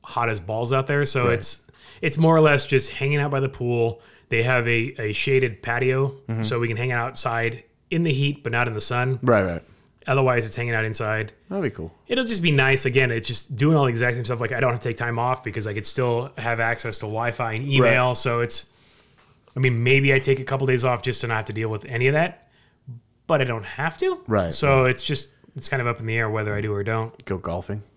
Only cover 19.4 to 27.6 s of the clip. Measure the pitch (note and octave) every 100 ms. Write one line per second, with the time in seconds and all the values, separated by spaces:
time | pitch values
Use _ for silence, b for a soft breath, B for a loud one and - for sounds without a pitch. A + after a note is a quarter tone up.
19.4 | _ - C3 A#2 A#2+ C3+ C#3 C3+ C3+ C3+
20.4 | C3+ C3+ C3+ B2+ B2+ A#2+ C3 A2 A#2 A2
21.4 | G#2+ G#2+ A2 G#2+ - A#2+ B2+ D3+ E3+ -
22.4 | _ b b b - A#2+ _ _ - D#3
23.4 | B2+ A2+ G2 - D#3+ - F#4 F4 - G#2+
24.4 | F2 - D3 C3+ B2+ B2+ - D#3 - _
25.4 | _ - - C3+ A#2+ A2+ A2+ A2+ A2 A2
26.4 | G#2+ G#2 G#2+ G2+ G2+ A2 A2 - - F#2+
27.4 | - F2